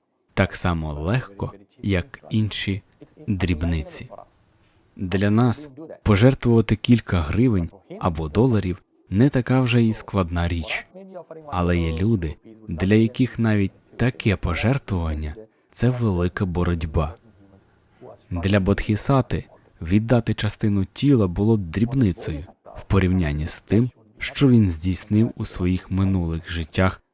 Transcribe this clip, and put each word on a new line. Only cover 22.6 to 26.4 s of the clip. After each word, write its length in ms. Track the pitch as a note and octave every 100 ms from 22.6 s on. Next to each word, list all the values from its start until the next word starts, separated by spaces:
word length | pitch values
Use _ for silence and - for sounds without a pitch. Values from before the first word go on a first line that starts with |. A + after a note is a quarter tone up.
| - -
в 80 |
порівнянні 640 | - G2 F#2 F#2 D#2+ D2 D#2
з 120 | -
тим, 300 | - G2+ B2 - _ -
що 300 | - - C#3
він 220 | A#2+ G2+
здійснив 600 | D#2 F2 F2+ - G#2 A#2 -
у 100 | G#2+
своїх 460 | - F2+ F#2 -
минулих 600 | F#2+ G2 F#2+ E2+ E2